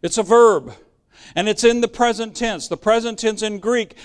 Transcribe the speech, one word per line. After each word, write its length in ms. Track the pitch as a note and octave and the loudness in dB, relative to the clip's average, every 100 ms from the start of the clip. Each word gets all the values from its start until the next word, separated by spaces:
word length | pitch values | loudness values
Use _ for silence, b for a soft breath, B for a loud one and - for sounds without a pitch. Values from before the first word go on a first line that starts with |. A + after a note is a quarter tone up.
It's 160 | E3+ A3+ | -6 -4
a 40 | |
verb, 520 | G3+ A#3 A3+ F3 A#2 A2 _ _ _ B B E3+ | 2 6 6 4 -4 -18 _ _ _ B B -4
and 140 | G#3 | -4
it's 140 | G#3 | 2
in 180 | A#3 A#3+ | 2 2
the 60 | A#3 | -2
present 480 | - A#3+ G#3+ A3+ - | 0 -2 -2 -8 -6
tense. 320 | A#3 F3+ - | -6 -6 -8
The 100 | E3 | -6
present 400 | G#3+ A3+ A#3 G#3+ | 0 0 -2 -4
tense 240 | A3+ G#3+ | -4 -4
in 160 | G#3+ G3+ | -6 -4
Greek 380 | G3 A#3+ G#3+ - | -2 -2 -2 -12